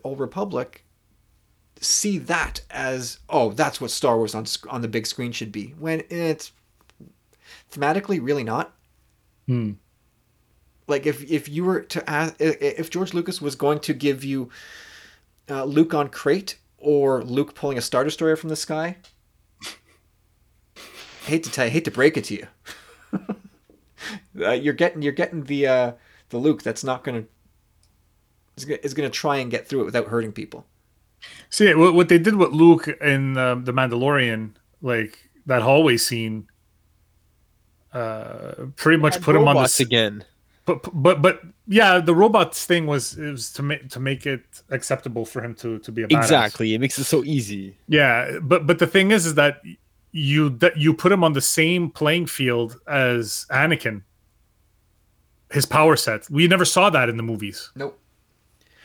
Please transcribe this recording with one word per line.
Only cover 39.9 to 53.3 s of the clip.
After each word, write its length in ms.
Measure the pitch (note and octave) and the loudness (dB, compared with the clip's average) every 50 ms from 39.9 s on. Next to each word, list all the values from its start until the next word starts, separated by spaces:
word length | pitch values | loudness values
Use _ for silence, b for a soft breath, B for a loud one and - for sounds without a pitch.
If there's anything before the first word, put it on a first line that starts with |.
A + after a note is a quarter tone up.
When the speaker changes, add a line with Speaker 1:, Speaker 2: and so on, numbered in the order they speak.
| B2 A#2 A2 G#2 G#2 G#2+ - _ _ _ _ _ _ _ - | 2 2 2 2 -2 -8 -16 _ _ _ _ _ _ _ -4
Speaker 2:
But, 140 | - E3 C3+ - F#3+ | -4 -4 -4 -4 -8
but, 300 | - D3+ C3+ F3 F#3 D3 | -2 4 4 4 6 6
but, 200 | D3+ F#3 - - - - _ _ - G#3+ | 4 4 2 2 -6 -20 _ _ -4 2
yeah, 300 | G3 A3 A3 F#3+ F3+ F3+ | 4 6 6 6 6 4
the 140 | E3 E3+ E3 | 4 4 4
robots 500 | E3+ G#3 A3+ G#3 G#3 E3+ - - - - | 6 6 6 6 4 2 2 -2 -6 -2
thing 200 | - F3 E3+ D#3+ | 0 0 0 0
was, 300 | D3 D3 C3+ - - - | 0 -2 -2 -4 -6 -10
it 140 | - D3+ D3 | -10 -10 -10
was 220 | C#3+ A#2+ A2+ - - | -10 -10 -12 -12 -8
to 80 | - | -6
ma-, 140 | C#3 C#3+ D3+ C#3+ C3 C3 | -6 -6 -6 -6 -10 -12
to 100 | - B2 | -10 -6
make 260 | C3 C3+ C3+ B2+ - | -4 -4 -4 -4 -4
it 180 | C#3+ C3+ B2 _ _ - - _ - | -6 -6 -6 _ _ -20 -20 _ -8
acceptable 540 | C3+ B2+ - - C3+ C3 - B2+ A2+ A#2 A2 | -8 -6 -4 -4 -4 -4 -6 -8 -8 -8 -8
for 180 | - - B2+ | -8 -8 -10
him 120 | A2+ A#2+ A2+ | -10 -10 -10
to, 220 | - - A#2 A2+ G#2+ | -10 -8 -8 -8 -8
to 140 | - - | -10 -10
be 100 | A2 A#2 | -6 -4
a 60 | A2 G#2 | 0 2
badass. 100 | - A#2 | 2 4
Speaker 3:
Exactly, 560 | A2+ A2 D#3 C3 A2 G#2 - - A2+ A2 A2 | 4 4 4 4 2 2 -2 -2 -2 0 0
it 60 | A2+ | 0
makes 180 | C3 C3 - - | -2 -2 -2 -4
it 60 | C3+ | -2
so 200 | - D#3+ C#3 B2 | 0 0 0 0
easy. 520 | D3 D3+ C3+ G#2+ G2+ G2+ G2 F#2+ F#2+ F#2+ _ _ - | 0 -2 -2 -4 -4 -8 -10 -12 -14 -18 _ _ 2
Speaker 2:
Yeah, 500 | D#3 D3 C#3+ B2+ A#2 A#2+ B2+ C3+ C#3 E3 | 4 4 4 4 4 2 0 -2 -6 -4
but, 240 | E3 C3 F3 E3+ D3 | 0 2 2 2 4
but 120 | C#3+ E3+ E3 | 2 2 2
the 60 | F3 | 2
thing 260 | - - G3 F#3+ G3 | 2 4 4 4 4
is, 140 | A3 G3+ E3+ | 4 2 2
is 100 | D#3+ D3+ | 2 2
that 260 | D3+ D3 D3 C#3 - - E2+ - - _ _ _ _ _ _ | 4 2 2 2 -2 -12 -20 -20 -20 _ _ _ _ _ _
you, 380 | - D#3+ C#3+ C#3 D3 D3+ D3+ C#3+ | -6 -4 -2 2 2 2 2 2
that 260 | B2 A2+ E3+ F3 - | 2 2 2 2 2
you 160 | D3+ D3 D#3+ | 4 2 2
put 200 | D#3 - - F3+ | 2 4 2 2
him 100 | G3+ F#3+ | 4 4
on 100 | E3 D#3 | 2 2
the 80 | D3 C3+ | 2 0
same 500 | - - - E3+ D#3+ E3 F3+ F3+ E3+ D3 | -2 0 0 2 2 2 2 0 -2 -4
playing 360 | - - D3+ D3+ D#3+ F3 E3+ | -4 -2 0 0 0 0 -2
field 520 | - - - C3 B2 A#2+ A#2+ A#2+ A#2 B2 - - E3 | -4 -4 -2 0 0 0 0 -2 -4 -8 -14 -8 -4
as 580 | D3 C#3 C3 B2 B2 A#2+ A2+ G2+ | 0 0 2 2 0 0 -2 -6